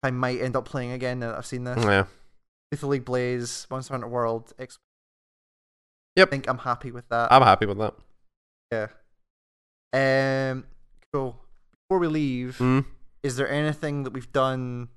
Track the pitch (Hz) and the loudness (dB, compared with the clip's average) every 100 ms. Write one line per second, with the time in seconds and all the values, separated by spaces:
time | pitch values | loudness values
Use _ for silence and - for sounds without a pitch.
0 | 135 127 127 127 127 127 123 139 123 127 | -2 -2 -2 0 0 -2 -2 -6 -6 -4
1 | 127 127 117 110 - 127 123 123 113 98 | -4 -4 -4 -6 -8 -8 -4 0 4 4
2 | 95 - - _ _ _ _ 147 143 139 | 4 -4 -20 _ _ _ _ -6 -2 -2
3 | 120 127 123 123 120 - - 131 131 135 | 0 -2 0 -2 -4 -8 -8 -10 -8 -10
4 | 113 123 117 113 107 - 127 - _ _ | -6 -2 -2 -2 -8 -18 -18 -18 _ _
5 | _ _ _ _ _ _ _ _ _ _ | _ _ _ _ _ _ _ _ _ _
6 | _ - 185 139 131 127 131 120 127 120 | _ 4 4 4 -4 -6 -4 -6 -6 -14
7 | - 117 117 127 120 95 104 101 107 - | -4 -2 6 8 10 6 4 -2 -4 -6
8 | - - _ _ _ _ _ 113 107 - | -20 -20 _ _ _ _ _ -6 -6 -10
9 | _ _ _ _ _ _ _ _ _ 131 | _ _ _ _ _ _ _ _ _ 0
10 | 135 135 135 135 135 131 - - - - | 2 2 2 0 -2 -4 -10 -20 -20 -20
11 | _ 143 131 - - - _ _ _ 190 | _ -4 -4 -8 -20 -20 _ _ _ 2
12 | 170 156 143 127 127 127 127 131 135 - | 2 0 0 -2 -6 0 2 2 0 -10
13 | - - 143 123 139 143 151 151 156 143 | -20 -8 -6 -2 -2 0 0 -2 -4 -4
14 | 131 131 120 139 131 131 127 123 120 | -6 -8 -4 0 2 0 -4 -6 -10